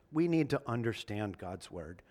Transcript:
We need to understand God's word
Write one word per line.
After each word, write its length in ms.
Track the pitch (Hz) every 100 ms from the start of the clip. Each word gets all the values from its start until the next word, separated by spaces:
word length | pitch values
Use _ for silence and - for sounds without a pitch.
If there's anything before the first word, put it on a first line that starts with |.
| _
We 160 | 151 170
need 220 | 165 147
to 120 | 143 -
understand 720 | 120 117 107 - 104 104 92
God's 320 | 92 92 -
word 320 | 95 80 87 -